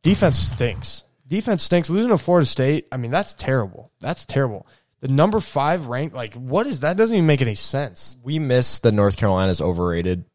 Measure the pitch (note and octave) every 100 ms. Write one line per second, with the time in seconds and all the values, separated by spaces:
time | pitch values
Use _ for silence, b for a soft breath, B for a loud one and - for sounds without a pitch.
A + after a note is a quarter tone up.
0 | D#3+ G3 F3+ C3+ - - A#2+ G2+ - -
1 | _ _ _ F#3 A#3 F#3+ - F3 D#3+ F3+
2 | A#3+ F#3+ - F3 C#3 - C3 D3+ - C3
3 | A#2 D3+ G3+ - - C3 G2+ F2+ A#2 _
4 | B2 F3 - - C3 G2+ - b b b
5 | C3 C3+ F3+ G#3+ - D3 C#3 F3 C3+ B2
6 | D#3+ C3 A2+ A#2+ B2+ D#3+ B3+ F3 D3 F#3
7 | A3+ A3+ D#3+ C#3+ B2 G2+ - C3+ C#3+ -
8 | - - B2 D#3 D3 B2+ B2+ - A#2+ G#2+
9 | G2+ G2+ G#2 F#2 F#2+ F2+ D#2+ E2+ F2+ E2+
10 | F2+ F2+ -